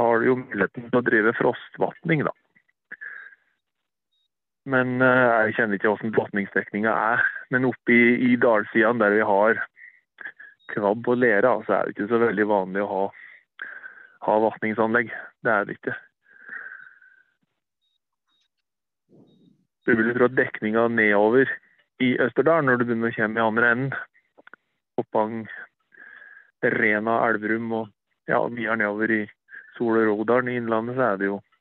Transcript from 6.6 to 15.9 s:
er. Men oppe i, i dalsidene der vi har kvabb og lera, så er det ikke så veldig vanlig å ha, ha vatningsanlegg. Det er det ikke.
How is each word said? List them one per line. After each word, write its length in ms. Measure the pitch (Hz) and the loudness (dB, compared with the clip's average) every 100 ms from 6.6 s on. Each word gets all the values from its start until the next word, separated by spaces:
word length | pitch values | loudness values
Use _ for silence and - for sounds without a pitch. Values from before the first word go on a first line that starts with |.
| - 104 110 | -4 -2 0
er. 300 | 107 107 120 - - - | 0 0 0 -2 -6 -6
Men 160 | 127 131 | -2 -2
oppe 240 | - - | -2 2
i, 120 | 120 120 120 127 | 6 6 4 2
i 40 | 120 | 2
dalsidene 600 | 123 107 104 117 110 120 | 4 2 2 2 2 4
der 160 | 104 104 | 2 2
vi 80 | 107 | 2
har 320 | 98 110 107 - _ - _ _ _ - - - _ - | 2 2 0 -4 _ -20 _ _ _ -20 -20 -20 _ -10
kvabb 380 | 117 101 117 117 | -2 0 0 0
og 80 | 123 | 2
lera, 380 | 123 101 127 107 - | 2 4 2 2 0
så 100 | 95 | -2
er 80 | - | -2
det 100 | - | -4
ikke 140 | 104 | -2
så 80 | 117 | 0
veldig 260 | 117 98 104 | 0 0 0
vanlig 380 | 101 92 98 101 | 0 -2 -4 -4
å 20 | |
ha, 160 | 95 98 - - - _ - - - - - - _ - | -2 -4 -6 -20 -20 _ -20 -18 -16 -20 -20 -20 _ -2
ha 80 | 107 110 | 0 0
vatningsanlegg. 680 | - 110 107 110 120 110 - - _ | -2 -4 -2 0 0 -2 -10 -16 _
Det 80 | 120 | -2
er 160 | 104 104 | 0 -2
det 100 | - | -8
ikke. 200 | - | -10